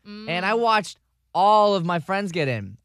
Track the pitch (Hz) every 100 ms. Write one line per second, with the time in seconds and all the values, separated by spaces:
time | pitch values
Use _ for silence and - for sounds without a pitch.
0 | 202 208 214 175 190 226 233 214 190 -
1 | _ _ _ 165 196 214 208 196 170 175
2 | 147 190 202 170 139 113 98 104